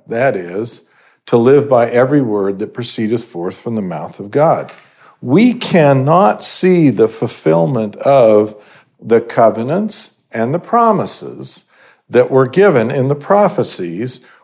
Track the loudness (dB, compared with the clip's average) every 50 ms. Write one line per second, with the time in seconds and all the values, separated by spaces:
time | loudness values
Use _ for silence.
0 | _ -8 -4 -2 0 0 -2 -2 -8 -8 -8 -8 -8 -8 -10 -16 _ _ _ _
1 | _ _ _ _ _ 0 0 2 4 6 4 4 4 2 2 2 2 2 2 0
2 | 0 2 2 0 0 0 -2 -2 -2 -4 -4 -6 -8 -10 -8 -10 -6 -6 -4 -4
3 | -2 -2 -4 -4 -6 -10 -12 -10 -10 -10 -10 -10 -10 -8 -6 -6 -6 -6 -8 -10
4 | -12 -14 -14 -16 -14 -6 -2 0 2 2 0 -2 -4 -12 -18 -20 _ _ _ _
5 | _ -20 _ _ -4 0 2 4 4 2 2 0 -4 0 2 4 4 4 4 2
6 | 2 2 2 4 4 2 0 0 -2 0 0 2 2 2 2 4 4 2 4 2
7 | 0 0 0 -4 -8 -8 -8 -4 -2 0 2 2 0 0 -2 -4 -4 -6 -8 -4
8 | 0 2 4 4 6 6 4 4 2 0 -6 -16 _ _ -20 -20 _ _ _ _
9 | -2 0 0 0 0 0 0 2 2 2 2 0 -6 -4 -4 -4 -4 -4 -6 -8
10 | -10 -12 _ _ _ _ -8 -6 -4 -4 -4 -6 -4 -2 0 2 2 2 2 0
11 | -2 -4 -6 -8 -8 -12 -14 -14 -14 -14 -14 -16 _ _ _ _ _ _ _ _
12 | _ 0 2 2 2 4 2 0 0 2 2 2 4 4 4 2 0 0 -2 -2
13 | -2 -2 -2 -4 -2 0 2 2 2 2 0 -2 -2 -2 -4 -6 -6 -8 -8 -8
14 | -8 -8 -10 -14 _ _ _ _